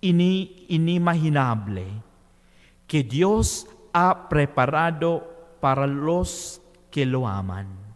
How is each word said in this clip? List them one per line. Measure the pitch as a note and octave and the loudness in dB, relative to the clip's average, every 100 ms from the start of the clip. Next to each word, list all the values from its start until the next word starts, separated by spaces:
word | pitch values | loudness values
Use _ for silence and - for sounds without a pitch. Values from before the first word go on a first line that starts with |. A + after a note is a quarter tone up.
ini-, | F#3+ E3+ F3+ F#3+ F#3+ - - | 4 4 4 2 -4 -14 -4
inimaginable | E3 E3 F3 E3+ E3 D#3 D3 B2+ A2+ G2+ F#2+ F#2 G#2 - _ _ _ _ _ _ _ _ | 0 2 2 2 2 2 2 0 -2 -4 -8 -8 -12 -14 _ _ _ _ _ _ _ _
que | D#3 | -2
Dios | A#2+ C3 F#3 G#3+ A3+ - - - - | 0 0 2 2 0 -4 -10 -20 -4
ha | F3 F3+ F#3 - | 2 2 2 0
preparado | D3+ C#3+ - B2+ D#3 E3 D#3 E3 E3 - - - - | 2 2 2 2 2 0 0 -2 -2 -6 -18 -20 -4
para | C#3 C3+ C#3 | 0 2 0
los | C#3+ D3+ F3 F3+ - - - _ _ _ | -2 0 0 -2 -6 -12 -16 _ _ _
que | - C3 | -2 0
lo | C3 B2 | 0 -2
aman. | G2 F#2+ F#2 F#2+ F#2+ G#2 | -4 -4 -6 -10 -14 -18